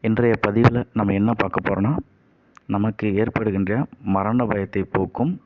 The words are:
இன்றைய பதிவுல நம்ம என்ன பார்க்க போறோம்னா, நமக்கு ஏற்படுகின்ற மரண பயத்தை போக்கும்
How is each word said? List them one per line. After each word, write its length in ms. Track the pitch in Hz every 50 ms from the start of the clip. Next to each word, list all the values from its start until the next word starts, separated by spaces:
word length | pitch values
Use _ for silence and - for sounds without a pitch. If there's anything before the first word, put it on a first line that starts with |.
இன்றைய 340 | - 113 110 113 120 117 113 107
பதிவுல 440 | - 104 101 113 117 120 117 120 - - _
நம்ம 200 | 110 107 101 98
என்ன 200 | 98 101 110 117
பார்க்க 260 | 113 104 95 - 107
போறோம்னா, 300 | 98 - 98 92 98 113 151 180 - _ _ _ _ _ _ _ _ _ _ - _ -
நமக்கு 480 | 101 101 104 110 110 - - 107 98
ஏற்படுகின்ற 560 | 98 110 113 - - 113 107 98 98 98 92 101 120 139 - - _ -
மரண 420 | 101 98 98 98 107 113 123 123
பயத்தை 380 | 107 104 101 98 98 - 101 95
போக்கும் 480 | - - 95 95 - - - 120 160 185 - _